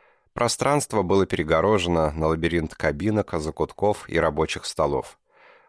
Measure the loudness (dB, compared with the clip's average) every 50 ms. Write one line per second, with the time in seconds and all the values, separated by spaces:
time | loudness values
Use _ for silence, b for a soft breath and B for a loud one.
0 | b b b b b b _ -2 0 0 0 0 0 2 2 2 0 0 0 -2
1 | 2 2 4 2 2 2 0 -2 0 2 2 2 4 4 2 2 2 2 2 2
2 | 2 2 0 0 0 0 0 0 0 0 0 0 -2 -4 -6 -2 -2 -2 -2 0
3 | -2 0 0 0 0 -2 -4 -4 -4 -6 -4 -4 -4 -4 -2 -2 0 0 0 -2
4 | -6 -2 0 0 2 2 2 0 -2 -2 -4 -6 -8 -8 -2 -2 0 0 0 -2
5 | -6 -8 -14 _ _ b b b b b b b b